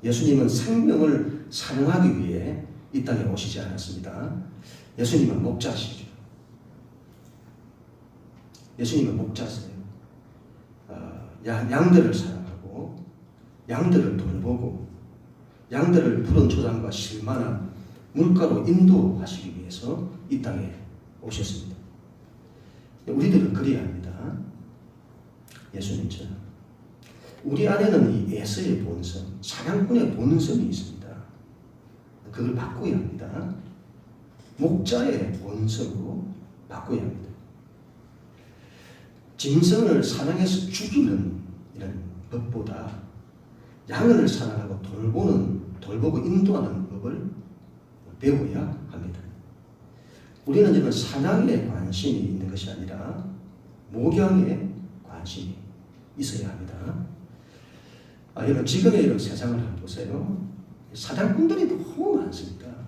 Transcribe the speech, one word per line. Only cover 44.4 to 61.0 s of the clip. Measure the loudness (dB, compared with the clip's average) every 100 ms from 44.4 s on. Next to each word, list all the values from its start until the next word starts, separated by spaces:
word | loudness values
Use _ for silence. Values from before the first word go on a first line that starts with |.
| -2 -4 -6 -8
돌보는, | -10 -4 -2 2 2 2 2 -2 -6 -14
돌보고 | -10 -2 0 0
인도하는 | 2 4 4 2 -2 -4 -8
법을 | -8 -8 -6 -8 -10 -18 -20 -20 -20 -20 -20 -20 0
배워야 | 2 2 0 -2 -4 -6 -10
합니다. | -10 -10 -10 -14 -20 -20 -20 -20 -20 -20 -20 -20 -20 -20 -12 0
우리는 | 6 8
이런 | 8 4
사냥에 | 0 -4 -2 2 4 4 2 0
관심이 | -4 -4 -2 -2 -2
있는 | -2 -4 -6
것이 | -8 -8
아니라 | -10 -10 -10 -10 -10 -10 -14 -18 -20 -20 -20 -12
목양에 | 0 2 4 6 6 4 2 -4 -8 -14 -18 -18
관심이 | -14 -12 -10 -10 -12 -16 -20 -20 -20 -20 -8
있어야 | -6 -4 -6
합니다. | -8 -12 -10 -8 -6 -8 -10 -20 -20 -20 -20 -20 -20 -20 -20 -20 -20 -18
아, | -4
여러분, | 0 2 2
지금의 | 6 6 6
이런 | 4 2
세상을 | -4 -4 -4 -2
한번 | -4 -8
보세요. | -12 -10 -8 -6 -6 -6 -8 -14 -20 -20 -18
사냥꾼들이 | -14